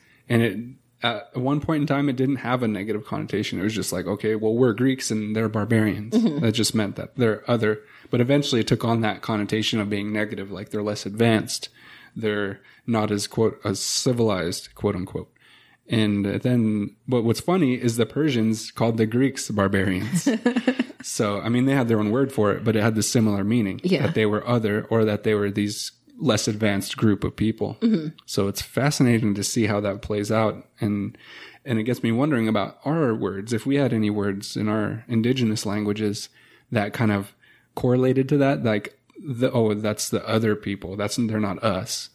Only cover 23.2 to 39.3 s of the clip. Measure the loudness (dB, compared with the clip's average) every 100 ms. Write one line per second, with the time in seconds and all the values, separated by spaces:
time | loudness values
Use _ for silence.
23.2 | 2 2 0 0 0 -2 0 0 2 2
24.2 | 2 2 2 0 2 0 0 2 2 2
25.2 | 0 0 0 0 -2 -4 -10 -14 _ -4
26.2 | 0 2 0 0 0 0 -4 2 4 4
27.2 | 0 -2 -2 -2 -4 -2 0 0 -2 -10
28.2 | -6 -2 0 -2 -6 0 0 4 4 4
29.2 | 2 0 -2 0 0 0 -2 -4 -4 -4
30.2 | 0 2 0 -2 -12 -6 -2 -2 -6 -10
31.2 | -20 -20 -20 -12 -4 -2 0 -2 0 0
32.2 | 2 2 2 0 -2 -6 -2 0 0 0
33.2 | -2 -4 -4 -4 0 2 2 2 0 0
34.2 | -2 -4 -6 -4 -2 0 -2 -6 -2 0
35.2 | 2 2 0 -2 -4 -2 -2 -2 -2 -4
36.2 | -10 _ _ _ -4 -2 0 0 2 2
37.2 | -2 _ _ _ _ -2 2 4 4 2
38.2 | 2 2 2 2 0 0 -4 -14 _ -14
39.2 | -10